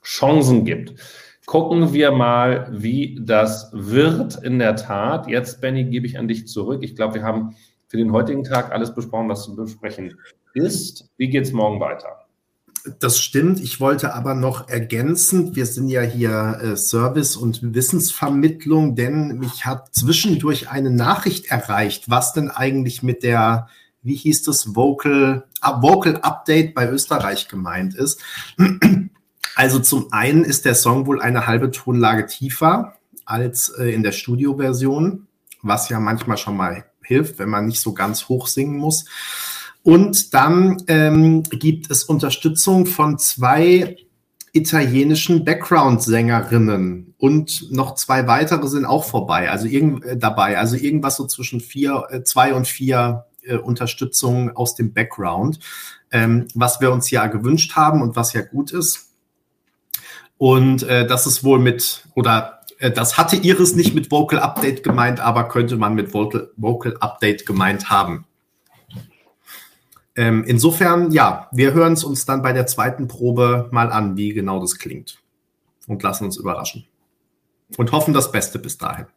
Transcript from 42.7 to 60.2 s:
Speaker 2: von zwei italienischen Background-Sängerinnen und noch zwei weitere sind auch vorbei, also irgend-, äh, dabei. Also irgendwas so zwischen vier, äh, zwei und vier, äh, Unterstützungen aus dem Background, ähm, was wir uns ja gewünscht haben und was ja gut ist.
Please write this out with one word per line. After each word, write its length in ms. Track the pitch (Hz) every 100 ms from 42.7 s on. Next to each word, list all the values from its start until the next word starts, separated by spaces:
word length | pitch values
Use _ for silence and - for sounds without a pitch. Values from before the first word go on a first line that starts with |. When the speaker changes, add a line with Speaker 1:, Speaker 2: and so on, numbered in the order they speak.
| 185 180
Speaker 2:
von 320 | - 151 147
zwei 800 | - - 127 151 170 180 175 - _ _ _ _ -
italienischen 920 | 160 156 160 131 131 143 156 - 165
Background-Sängerinnen 1700 | 147 160 - 165 135 117 113 113 117 117 113 117 107 98 92 90 - _
und 520 | 135 151 151 - -
noch 240 | 131 131
zwei 320 | - - 131 120
weitere 400 | 123 156 165 139
sind 200 | 143 123
auch 180 | -
vorbei, 460 | - 120 92 82 82
also 180 | 98 110
irgend-, 340 | 135 156 131
äh, 140 | 123 123
dabei. 420 | 113 107 101 95
Also 160 | 110
irgendwas 400 | 123 143 151 139
so 140 | 135 120
zwischen 320 | - 120 120
vier, 460 | - 139 139 139 -
äh, 140 | 131
zwei 300 | - 127 135
und 120 | 127 127
vier, 600 | - 131 127 120 117 - -
äh, 100 | -
Unterstützungen 1040 | 117 - 120 120 - 131 - 127 123 120 120
aus 180 | 120
dem 180 | - 113
Background, 680 | 110 117 - 92 87 131 156 - - - - _
ähm, 380 | 120 113 117 120
was 260 | 120 123 -
wir 100 | 131
uns 180 | 123 -
ja 160 | 123 107
gewünscht 480 | 107 120 160 - -
haben 260 | 151 151
und 140 | 117 117
was 160 | 117
ja 80 | 113
gut 320 | - 127 143
ist. 380 | 175 160 - _ _ _ _ _ _ _ _ _ - - -